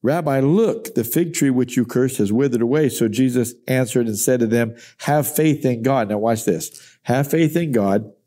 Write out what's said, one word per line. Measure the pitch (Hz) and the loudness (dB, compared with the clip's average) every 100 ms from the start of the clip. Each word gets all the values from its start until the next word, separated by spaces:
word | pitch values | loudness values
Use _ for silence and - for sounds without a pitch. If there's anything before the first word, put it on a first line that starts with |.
"Rabbi, | 113 160 151 135 | 0 -2 0 0
look, | 135 185 226 - - | 2 2 2 -2 -4
the | - | -4
fig | 117 151 170 | -2 -2 -2
tree | - 139 | 0 0
which | 127 123 131 | 2 0 -2
you | |
cursed | 117 123 127 127 | -2 0 -2 0
has | 101 | 0
withered | 110 139 120 | 2 0 0
away." | 117 147 147 | 0 2 0
So | - 113 | 0 -2
Jesus | 104 131 123 117 - - | 2 0 2 -2 -6 -4
answered | 131 127 127 117 | -2 0 0 0
and | 104 | -2
said | - 127 | 0 2
to | 113 | 2
them, | 117 113 113 - _ | 2 0 -6 -20 _
"Have | - 147 139 | -2 0 0
faith | - 156 143 135 | 0 0 2 0
in | 120 | 0
God." | 120 135 107 | 0 0 0
Now | 104 | -2
watch | 113 110 110 | 0 0 0
this. | 80 - - - _ | -2 -4 -16 -20 _
"Have | - 127 143 | -2 0 0
faith | 160 160 165 | 2 2 0
in | 165 | 0
God. | 117 101 101 117 _ | 0 2 0 -2 _